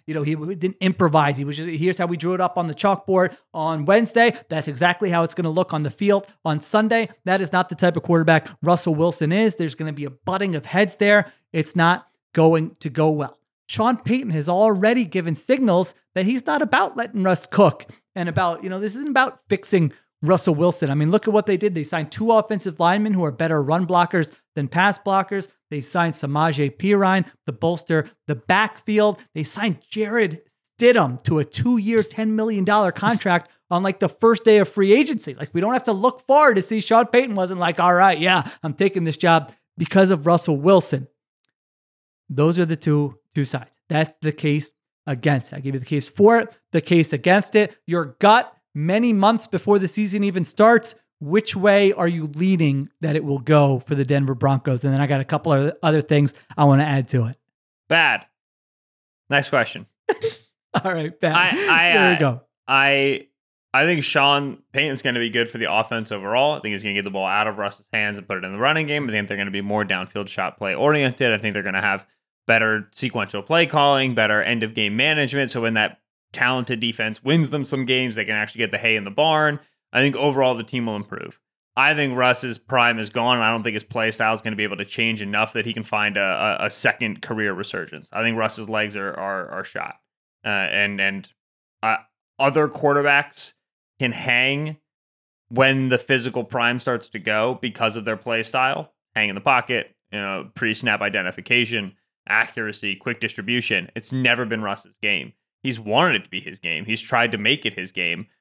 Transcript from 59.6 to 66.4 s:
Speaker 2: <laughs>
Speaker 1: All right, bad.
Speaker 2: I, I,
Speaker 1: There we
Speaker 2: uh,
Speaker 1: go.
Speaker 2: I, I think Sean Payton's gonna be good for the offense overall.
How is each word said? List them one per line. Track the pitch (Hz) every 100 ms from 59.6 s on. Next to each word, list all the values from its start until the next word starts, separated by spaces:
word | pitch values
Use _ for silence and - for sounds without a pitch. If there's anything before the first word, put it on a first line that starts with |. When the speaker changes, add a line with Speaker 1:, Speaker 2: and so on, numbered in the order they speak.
| 113 - - _
Speaker 2:
<laughs> | - 440 453 - _ _ _ -
Speaker 1:
All | 190
right, | 170 156 -
bad. | 170
Speaker 2:
I, | 165 180
I, | 339 403 165 175
Speaker 1:
There | 160 139
we | -
Speaker 2:
uh, |
Speaker 1:
go. | 139 123 - _ -
Speaker 2:
I, | 135 139 139 139 131 - _ _ _ _
I | 131 160
think | 165
Sean | - 147 139 143 139 - _
Payton's | 139 151 135
gonna | 139 120
be | 117
good | 120 117
for | 117
the | 95
offense | 104 110 117 110
overall. | 104 98 120